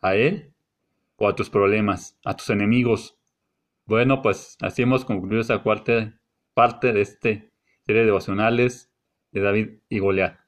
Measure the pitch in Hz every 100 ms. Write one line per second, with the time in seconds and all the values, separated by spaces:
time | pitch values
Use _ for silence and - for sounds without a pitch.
0 | 95 98 135 208 - _ _ _ _ _
1 | _ _ 104 98 101 104 101 107 104 92
2 | - _ - 95 - 104 101 120 120 104
3 | - _ _ _ _ _ _ _ - 110
4 | 127 135 110 95 - - 98 - 120 185
5 | - 101 95 110 113 110 - 107 - 117
6 | 110 _ _ _ _ - 120 117 127 107
7 | 101 - 117 107 - _ _ _ - 107
8 | 113 98 - 98 110 120 123 123 _ _
9 | _ _ _ 98 101 101 107 - _ 110
10 | 98 95 92 -